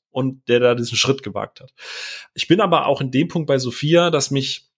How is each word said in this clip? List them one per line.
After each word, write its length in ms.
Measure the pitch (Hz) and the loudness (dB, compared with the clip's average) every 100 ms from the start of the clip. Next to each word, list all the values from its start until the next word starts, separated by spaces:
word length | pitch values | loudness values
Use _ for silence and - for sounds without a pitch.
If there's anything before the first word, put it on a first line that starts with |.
| _ | _
und 340 | 131 131 131 - | -4 -4 -6 0
der 100 | 120 | 2
da 160 | 123 120 | 4 2
diesen 220 | 117 113 | -2 -2
Schritt 260 | - 135 | 0 0
gewagt 380 | 107 101 104 - | -4 -8 -10 -14
hat. 120 | - _ - - - - - | -20 _ -16 -14 -12 -14 -16
Ich 160 | - - | -10 2
bin 100 | 180 | 2
aber 260 | 196 160 147 | 4 2 2
auch 140 | 139 | 0
in 120 | 135 | 0
dem 180 | 127 165 | 0 0
Punkt 180 | 175 147 | -2 0
bei 120 | 139 | 0
Sophia, 500 | 123 - 147 170 175 | 0 -4 2 4 4
dass 200 | 160 - | 0 0
mich 360 | 139 135 - _ | -2 -4 -8 _